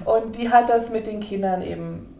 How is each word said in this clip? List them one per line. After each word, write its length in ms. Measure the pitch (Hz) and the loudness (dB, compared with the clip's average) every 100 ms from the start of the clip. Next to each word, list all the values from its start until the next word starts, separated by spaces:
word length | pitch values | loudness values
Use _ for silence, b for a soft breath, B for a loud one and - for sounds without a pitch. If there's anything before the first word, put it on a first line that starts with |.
sogar, 120 | 180 226 | 0 0
und 160 | 226 226 | 0 -4
die 140 | 233 | 4
hat 200 | 240 233 | 6 6
das 180 | 233 233 | 2 2
mit 180 | 220 214 | -6 -6
den 100 | 214 | -8
Kindern 440 | 208 196 190 185 | -6 -4 -2 -2
eben 520 | - 170 170 170 - - | -4 -8 -8 -10 -14 -20